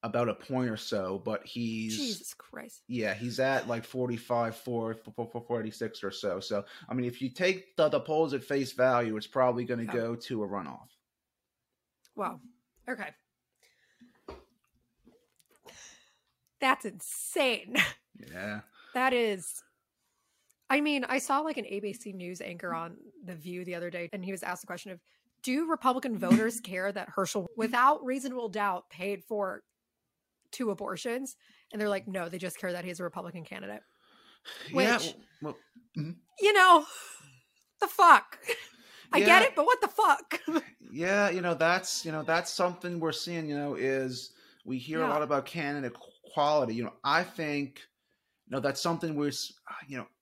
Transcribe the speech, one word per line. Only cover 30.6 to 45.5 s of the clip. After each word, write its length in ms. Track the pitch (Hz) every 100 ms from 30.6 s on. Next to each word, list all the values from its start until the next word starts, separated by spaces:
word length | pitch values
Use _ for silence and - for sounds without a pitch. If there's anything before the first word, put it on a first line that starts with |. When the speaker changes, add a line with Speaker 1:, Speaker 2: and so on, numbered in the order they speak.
| 240
Speaker 2:
abortions?" 680 | 190 190 180 240 233 269 - _ _ _
And 80 | 214
they're 80 | 214
like, 180 | 196 196
"No, 220 | 190 170
they 100 | 180
just 180 | 180 -
care 160 | 185
that 120 | 180
he's 160 | 180 170
a 20 |
Republican 420 | 175 175 175 175
candidate." 380 | 160 - 190 - _ _ _ _ - _ - - -
Speaker 1:
Yeah, 260 | - 214 233
Speaker 2:
Which, 180 | 165 - - _
Speaker 1:
well, 140 | 151 - _ - _ -
mm-hmm. 140 | 151 175 _ -
Speaker 2:
you 120 | 403
know, 340 | 403 370 339 302 - - - - - _ _ _ _
the 80 | 381
fuck? 500 | - 349 254 - - - 466 - -
<laughs> 360 | - - -
I 60 | -
get 240 | - 359
Speaker 1:
Yeah. 60 | 494
Speaker 2:
it, 80 | -
but 100 | 311
what 140 | 480
the 80 | 427
fuck? 520 | - 415 285 - 339 -
<laughs> 160 | 311 - - -
Speaker 1:
Yeah, 360 | 135 175 202 202
you 100 | 180
know, 140 | 175
that's, 500 | 165 160 180 185 -
you 80 | 170
know, 100 | 156
that's 300 | 151 165 175
something 480 | - 180 175 180 175
we're 100 | 160
seeing, 380 | 156 - 170 156
you 100 | 143
know, 160 | 143
is 560 | 123 131 135 131 123 - _ - _
we 140 | - 131
hear 220 | 127 160
a 20 |
Speaker 2:
Yeah. 80 | 160
Speaker 1:
lot 120 | 156
about 220 | 151 143
candidate 480 | 135